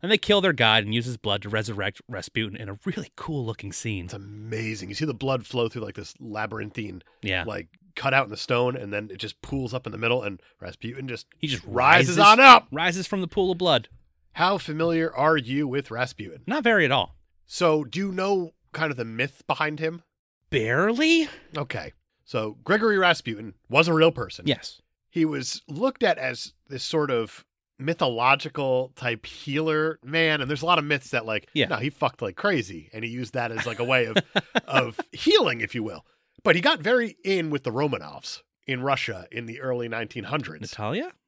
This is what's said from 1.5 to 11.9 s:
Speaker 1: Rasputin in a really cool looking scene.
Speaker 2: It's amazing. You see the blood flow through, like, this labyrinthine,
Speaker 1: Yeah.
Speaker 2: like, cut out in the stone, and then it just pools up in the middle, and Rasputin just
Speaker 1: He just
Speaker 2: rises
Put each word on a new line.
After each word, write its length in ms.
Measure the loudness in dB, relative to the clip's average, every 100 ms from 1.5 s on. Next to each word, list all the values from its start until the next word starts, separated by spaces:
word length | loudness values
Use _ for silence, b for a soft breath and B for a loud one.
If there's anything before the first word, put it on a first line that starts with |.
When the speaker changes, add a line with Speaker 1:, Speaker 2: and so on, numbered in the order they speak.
| -4 -4 -4 -6 -8 -12
Speaker 1:
Rasputin 480 | -10 -8 -6 -6
in 140 | -8 -12
a 100 | -10
really 260 | -8 -8 -10 -12
cool 300 | -8 -6 -6
looking 260 | -8 -10
scene. 320 | -8 -6 -6
Speaker 2:
It's 80 | -8
amazing. 760 | -12 -14 -16 -10 -6 -6 -8 -10
You 40 |
see 120 | -6 -4
the 80 |
blood 320 | -4 -2 -2 -4
flow 240 | -2 -2
through, 100 | -4
like, 120 | -10
this 180 | -10 -14 -14
labyrinthine, 800 | -10 -6 -6 -6 -8 -8 -10 -12 _ b
Speaker 1:
Yeah. 220 | -4 -4 -4
Speaker 2:
like, 220 | -8 -10 _ _ -6
cut 160 | 2
out 120 | 2
in 60 | 2
the 60 | -6
stone, 400 | -2 0 0 -2
and 160 | -6
then 160 | -8 -8
it 60 | -10
just 240 | -12 -12
pools 320 | -8 -6 -6
up 140 | -8 -10
in 60 |
the 60 | -4
middle, 240 | 0 0
and 160 | 0 -10 b b
Rasputin 480 | -16 -10 -10 -8 -10
just 180 | -10 -12 _
Speaker 1:
He 80 | -4
just 180 | -4
Speaker 2:
rises 540 | -4 2 8